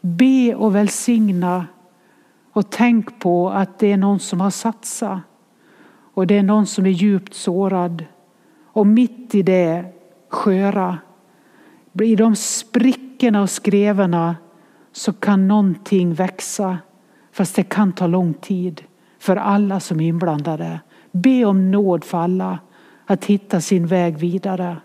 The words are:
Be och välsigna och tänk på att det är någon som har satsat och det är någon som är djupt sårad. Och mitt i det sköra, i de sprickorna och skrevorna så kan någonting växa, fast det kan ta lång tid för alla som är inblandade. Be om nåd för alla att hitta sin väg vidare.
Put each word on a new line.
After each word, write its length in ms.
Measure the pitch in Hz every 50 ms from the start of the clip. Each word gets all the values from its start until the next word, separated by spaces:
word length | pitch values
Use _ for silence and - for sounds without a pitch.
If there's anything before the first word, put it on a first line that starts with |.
Be 540 | - 180 170 170 254 262 262 262 247 233 -
och 200 | - 214 220 190
välsigna 920 | 202 208 190 - - - - 240 226 220 202 185 175 180 180 180 180 175 151 - _ _ _ _ _ _ _ _ _ _ _ _ _ _ _ _
och 160 | 214 196 -
tänk 500 | - - 220 240 240 226 196 - - -
på 300 | - 180 175 175 175 190
att 300 | 196 196 190 190 - -
det 120 | 214 202
är 60 | 202
någon 220 | 196 196 202 202 185
som 220 | - - - 175
har 80 | 190 202
satsat 680 | 185 - - 226 220 _ - - - - 233 202 190 185 160 _ _ _ _ _ _ _ _ _ _ _ - - _ _ _ _ _
och 140 | 196 185
det 100 | 170 196
är 60 | 202 196
någon 220 | 190 214 214 202
som 200 | 190 - - 185
är 40 | 190
djupt 440 | 190 165 196 208 196 185 - - -
sårad. 720 | - - 202 175 185 196 196 196 180 175 175 170 165 165 - _ _ _ _ _ _ _ _ _ _ _
Och 220 | _ _ 220 208
mitt 480 | 202 214 233 247 226 - - - - -
i 60 | 202
det 440 | 185 185 185 185 175 165 160 175 180 185 - - _ _ _ _ _ _
sköra, 680 | - - - 208 190 185 196 196 202 208 185 185 180 156 - _ _ _ _ _ _ _ _ _ _ _ _ - _ _ _ _ _ 180
i 140 | 214 233 220
de 200 | 190 220 226 214
sprickorna 1040 | 208 - - - - - - - 240 - 262 254 - - - - - 254 240 208 208
och 80 | 202 185
skrevorna 840 | - - - 208 196 202 202 208 208 196 196 180 170 170 165 170 170 165 - - _ _ _ _ _ _ _ _ _
så 200 | - - - 190
kan 340 | - - 208 202 190 190
någonting 640 | 190 208 214 202 190 170 - - - 208 190 180 175 165
växa, 640 | 151 185 185 185 - - - - - 202 185 185 170 - _ _ _ _ _ _ _ _ _
fast 240 | _ - 190 160 -
det 80 | - 139
kan 300 | - - 196 214 190 175
ta 140 | - 180
lång 260 | 170 170 185 185 170 151
tid 500 | - - - 202 180 180 180 160 - - - _ _ _ _ _ _
för 160 | - - 185
alla 440 | 180 - 214 202 202 208 196 196 185
som 220 | - - 175 156
är 60 | 156
inblandade. 720 | 165 165 170 180 170 156 147 147 170 160 156 165 165 165 160 _ _ _ - _ _
Be 340 | - 180 175 262 262 254 240
om 260 | 208 196 190 190 190
nåd 320 | 190 202 208 190 175 165 160
för 140 | - -
alla 420 | 170 165 175 185 185 185 185 185 170 - _ _ - - - _ _ _
att 200 | - 202 - -
hitta 360 | - 208 190 - - - 175
sin 260 | 151 - 202 180 170
väg 300 | 165 185 180 175 170 160
vidare. 600 | 151 165 175 175 190 - 196 185 180 180 175 170 156